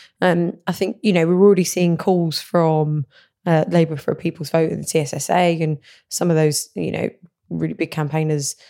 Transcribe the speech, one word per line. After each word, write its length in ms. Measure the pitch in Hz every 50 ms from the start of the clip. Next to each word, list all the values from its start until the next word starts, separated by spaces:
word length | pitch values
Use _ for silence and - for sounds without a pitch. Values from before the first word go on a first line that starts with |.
| - _ _ -
Um, 360 | 185 185 165 170 170 170 - - -
I 40 | - 175
think, 240 | - 196 190 233 -
you 100 | - 214 185
know, 120 | 175 165
we're 140 | 165 180 180
already 220 | 196 208 202 175 180
seeing 340 | - - 180 180 170 170
calls 420 | 151 - 196 185 175 170 160 147 -
from, 680 | - - - 175 165 160 156 156 156 151 151 151 139 _ _ - _ _ _ _ -
uh, 200 | 175 165 156 156 -
Labour 260 | 170 170 165 156 160
for 160 | 139 - -
a 40 | -
People's 340 | - - 170 - - 156 135
Vote 220 | - 165 160 165
and 120 | 165 156 151
the 40 |
T 120 | - - 160
S 140 | 147 139 -
S 160 | 143 - -
A 320 | - 180 180 175 170 160
and 160 | 165 156 151 139 _ - - _ _ -
some 200 | - - 175 175
of 60 | 165
those, 340 | 156 156 151 147 - - - -
you 160 | - 160 -
know, 180 | - - 175 - - _ _ - _ _ _ -
really 240 | 170 165 160 160 160
big 180 | - 165 156
campaigners, 640 | - 160 151 143 151 160 156 156 151 147 139 - - _ - -